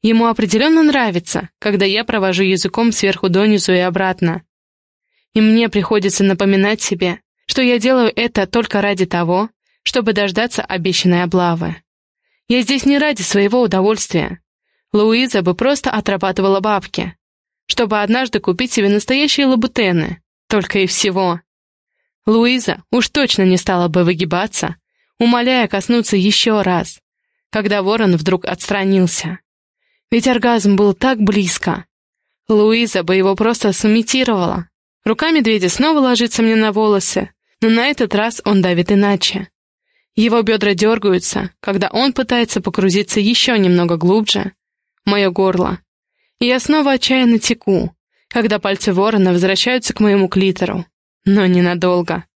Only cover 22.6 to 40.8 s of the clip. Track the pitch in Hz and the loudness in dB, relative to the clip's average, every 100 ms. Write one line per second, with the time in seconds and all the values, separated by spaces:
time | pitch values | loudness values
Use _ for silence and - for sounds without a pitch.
22.6 | 233 - _ 247 220 294 269 - 185 180 | -2 -6 _ -2 0 -2 0 2 2 2
23.6 | - 180 175 175 175 170 170 175 214 - | 0 0 0 2 0 0 -2 -2 -4 -6
24.6 | 170 170 _ _ _ _ 233 240 240 254 | -8 -10 _ _ _ _ 0 2 2 0
25.6 | 214 196 190 240 220 202 190 - 233 214 | 0 -4 0 -2 0 0 2 2 0 0
26.6 | 196 175 - - _ _ _ _ _ 220 | 0 -2 -4 -12 _ _ _ _ _ -4
27.6 | 202 202 190 226 208 175 156 185 - 180 | -2 -2 0 0 2 2 0 -2 -4 -8
28.6 | - 202 190 196 180 - 160 180 _ _ | -4 -2 0 2 2 -2 -6 -12 _ _
29.6 | _ _ _ _ _ 233 262 240 240 233 | _ _ _ _ _ -2 0 0 0 2
30.6 | 202 196 208 185 262 240 208 208 185 - | 2 4 2 2 -2 0 0 2 -2 -4
31.6 | - 170 - _ _ _ _ _ - 214 | -4 -6 -10 _ _ _ _ _ 0 2
32.6 | 214 226 233 190 170 190 190 190 220 233 | 4 2 0 -2 0 0 2 0 -2 0
33.6 | 208 185 214 220 220 262 254 208 175 180 | -2 0 2 2 0 0 0 0 -2 -4
34.6 | 170 _ _ _ - 220 320 320 226 214 | -8 _ _ _ -4 -2 0 2 2 0
35.6 | 180 - 294 311 262 233 233 - 226 220 | 0 0 0 2 2 0 -2 0 2 2
36.6 | 220 208 214 196 - 190 196 _ _ _ | 2 0 2 0 0 -6 -8 _ _ _
37.6 | 220 226 254 294 220 202 220 - - 196 | 0 2 0 -2 -2 0 -2 -4 0 2
38.6 | 185 175 175 202 202 196 - 196 196 _ | 2 0 2 2 2 0 -2 -6 -10 _
39.6 | _ _ _ _ _ - 226 233 214 220 | _ _ _ _ _ -2 2 2 0 0
40.6 | 208 185 | 0 2